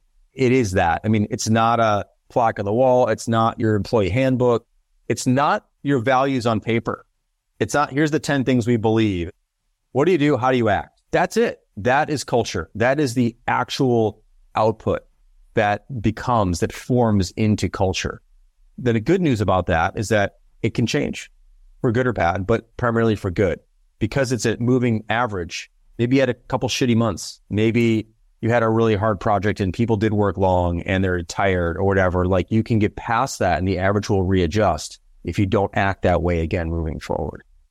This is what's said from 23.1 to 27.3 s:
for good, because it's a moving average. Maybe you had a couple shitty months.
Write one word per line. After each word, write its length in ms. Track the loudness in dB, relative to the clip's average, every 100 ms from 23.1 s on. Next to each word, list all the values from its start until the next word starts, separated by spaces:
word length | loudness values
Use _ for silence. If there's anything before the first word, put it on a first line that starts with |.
| 0
for 140 | -2
good, 300 | 0 0 -2 -10 _ _ _
because 340 | -4 -2 -2
it's 140 | -2 -2
a 100 | -2
moving 460 | 0 2 2 -2 -2
average. 600 | -2 -2 -4 -8 -12 -16 _ _ -4
Maybe 180 | 2 2
you 60 |
had 80 | 2
a 40 |
couple 360 | -2 -6 -4 -2
shitty 260 | 0 2 2
months. 440 | 0 -2 -10